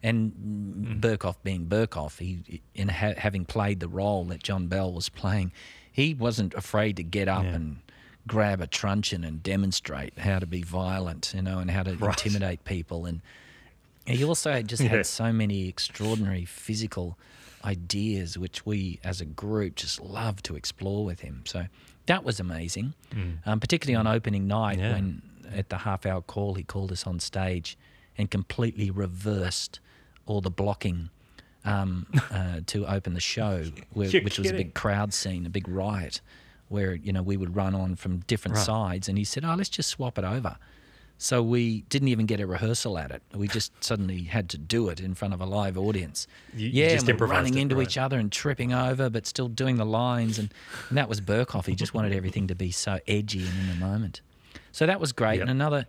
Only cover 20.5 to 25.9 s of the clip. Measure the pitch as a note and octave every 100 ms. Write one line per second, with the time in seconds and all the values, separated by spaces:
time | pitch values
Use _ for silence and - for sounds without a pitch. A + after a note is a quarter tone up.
20.5 | D2+ - - F#2+ G2+ G#2 E2+ - C2 A#1
21.5 | F2+ F#2 - - - - F#3 D3+ G2+ F2+
22.5 | D#2+ F2 F#2 A#2+ - - A2 F2+ D#2+ G#2
23.5 | A2 - E3+ C#3 A#2 A2 A2+ A2 G2+ G2
24.5 | G#2 A2 F#2+ G2+ G2 G2 - - - -
25.5 | G2 G2 F2+ G#2+